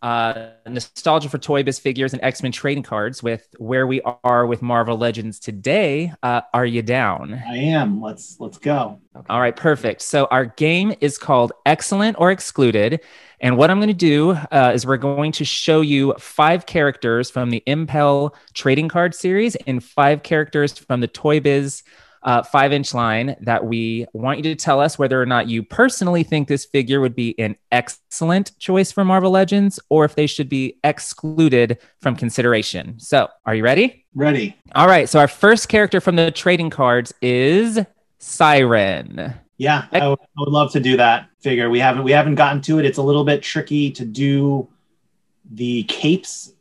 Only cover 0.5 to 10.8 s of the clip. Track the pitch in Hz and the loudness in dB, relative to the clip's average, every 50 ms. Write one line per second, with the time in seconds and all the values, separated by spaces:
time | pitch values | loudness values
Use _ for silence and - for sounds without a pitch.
0.5 | _ _ - 120 123 123 - - - - - 165 156 160 151 139 - 135 - - | _ _ -16 -10 -10 -10 -10 -12 -12 -6 -2 0 0 0 0 -4 -10 -8 -4 -2
1.5 | 143 139 131 135 131 - - 139 123 131 135 131 127 123 123 131 - - - 127 | -2 0 0 -2 -4 -4 -4 -4 -4 -2 -4 -4 -4 -4 -4 -4 -4 -4 -6 -8
2.5 | - - - 143 143 139 - - 113 104 104 117 131 - 120 117 113 110 _ _ | -6 -6 -6 -4 -4 -6 -6 -6 -6 -6 -6 -6 -8 -6 -6 -6 -6 -6 _ _
3.5 | _ - 113 113 131 131 131 127 131 131 - 120 120 123 - 123 123 120 123 117 | _ -14 -8 -4 -2 0 0 0 -2 -4 -4 -6 -6 -4 0 0 2 2 2 0
4.5 | 117 - 123 120 120 117 113 117 117 110 120 117 107 117 107 110 101 - - 117 | -2 -4 -4 -2 0 0 0 0 -2 -2 -2 -2 -4 -4 -8 -10 -12 -14 -14 -14
5.5 | 104 98 101 135 165 214 196 147 139 151 170 170 151 - - 123 120 117 - - | -12 -8 -4 -2 0 0 0 0 -2 -4 -6 -8 -8 -6 -4 -2 -2 -2 -4 -2
6.5 | - 120 127 120 117 117 107 113 123 131 120 101 85 - 65 73 107 127 117 120 | 0 0 0 0 -2 -4 -2 -2 0 0 0 0 -2 -4 -8 -12 -12 -12 -12 -10
7.5 | 120 123 143 156 160 151 127 104 98 107 113 107 104 - - - - - 120 104 | -8 -4 -2 0 0 0 0 -2 -2 -4 -6 -10 -14 -14 -18 -20 -18 -16 -16 -16
8.5 | - - - 147 147 135 117 107 - - _ _ - - - - 107 120 123 120 | -14 -8 -4 -2 -2 -2 -4 -6 -10 -18 _ _ -20 -18 -10 -6 -4 -2 -2 -2
9.5 | 117 - - 160 147 123 - 113 95 - - - - 143 139 - 127 131 131 117 | -4 -2 0 0 0 0 -2 -6 -6 -6 -8 -4 0 0 0 2 0 0 -2 -2
10.5 | - - 156 156 170 180 | -4 -2 0 0 2 0